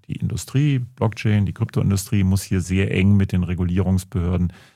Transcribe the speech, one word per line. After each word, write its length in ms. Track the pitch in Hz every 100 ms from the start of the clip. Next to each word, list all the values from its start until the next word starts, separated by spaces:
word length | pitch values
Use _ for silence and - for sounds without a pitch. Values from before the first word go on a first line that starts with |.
| -
die 100 | -
Industrie, 640 | - - - 135 147 135
Blockchain, 680 | 123 - 110 - 110 104 95
die 80 |
Kryptoindustrie 720 | - 117 - 98 98 - 104
muss 180 | 92 95
hier 180 | - 95
sehr 300 | 82 95 98
eng 260 | 92 95 101
mit 160 | 95
den 100 | 92
Regulierungsbehörden 1080 | 85 90 87 90 90 95 - 92 87 90 87 - -